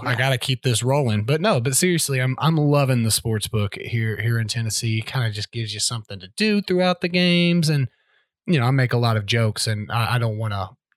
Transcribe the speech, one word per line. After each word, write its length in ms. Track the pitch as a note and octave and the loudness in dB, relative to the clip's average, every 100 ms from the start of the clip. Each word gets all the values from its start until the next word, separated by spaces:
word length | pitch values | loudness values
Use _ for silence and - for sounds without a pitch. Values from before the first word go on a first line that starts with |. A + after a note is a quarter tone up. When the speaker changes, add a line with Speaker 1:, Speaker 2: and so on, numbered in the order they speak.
Speaker 1:
I 80 | B2 | -2
Speaker 2:
Yeah. 60 | A#2+ | 0
Speaker 1:
gotta 200 | C3+ B2 | 0 0
keep 240 | - B2+ | -2 -2
this 200 | C3 G#2+ | 0 0
rolling. 400 | A#2+ C#3+ B2+ G#2+ | 0 2 2 0
But 160 | G#2+ D#3 | 0 0
no, 200 | G3+ D#3 | 2 2
but 160 | A#2 C3+ | 0 0
seriously, 440 | F#3 E3+ - C3+ | 2 0 -2 -2
I'm, 140 | B2+ C3 | -2 0
I'm 160 | C#3+ D#3+ | 2 2
loving 480 | D3 C#3+ C3+ B2+ | 4 4 4 2
the 60 | A2+ | 2
sports 340 | - A#2 A2 - | 0 -2 -4 -2
book 300 | G#2+ G2+ - | -2 -2 -4
here, 400 | - A#2 A2 G#2+ | -6 -4 -2 -2
here 200 | A2+ A#2 | 0 0
in 80 | G#2+ | -2
Tennessee. 520 | A#2 A2+ - A#2 A2 | -4 -4 -2 -2 -2
Kinda 300 | A2 C3+ A2+ | -2 -2 -2
just 220 | G#2 G#2 | -4 -8
gives 220 | A#2 A2 | -6 -6
you 60 | G#2 | -4
something 380 | - A#2+ G#2 G2 | -4 -4 -10 -16
to 100 | F#2 - | -12 -2
do 240 | G#3+ G#3 | 2 2
throughout 400 | G3 F3+ F3+ F3 | 2 2 2 0
the 80 | F3 | 0
games. 600 | F3+ F3+ F3 F3 F3 D#3 | 2 4 4 4 4 2
And, 180 | D3+ B2+ _ _ _ _ _ - | 2 0 _ _ _ _ _ 0
you 140 | D#3+ | 2
know, 60 | A#2+ | 2
I 40 | |
make 200 | C3+ B2 | 2 2
a 60 | A#2+ | 2
lot 180 | A#2+ A2 | 2 0
of 80 | G2+ | 0
jokes, 400 | A#2 A2 G2+ - | 0 0 -2 -4
and 240 | G#2+ G#2 | -4 -4
I, 240 | A#2 A2+ | -4 -2
I 40 | B2 | -2
don't 200 | A#2 G#2+ | -2 -4
wanna 300 | A2 G2+ G2 - _ | -6 -6 -8 -12 _